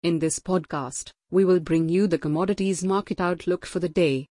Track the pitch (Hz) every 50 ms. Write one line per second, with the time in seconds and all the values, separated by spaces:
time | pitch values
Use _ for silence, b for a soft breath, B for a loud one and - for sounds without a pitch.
0 | - 170 170 160 160 160 - - _ - 185 180 151 _ - 147 135 123 - -
1 | - - - _ _ _ 170 185 196 185 185 175 160 - 160 165 165 160 170 185
2 | 208 196 170 151 - 151 147 160 185 190 208 - 190 190 190 160 185 190 196 202
3 | 196 - - - 180 175 180 165 - 180 180 - - - - 185 170 165 156 190
4 | 170 151 135 131 147 _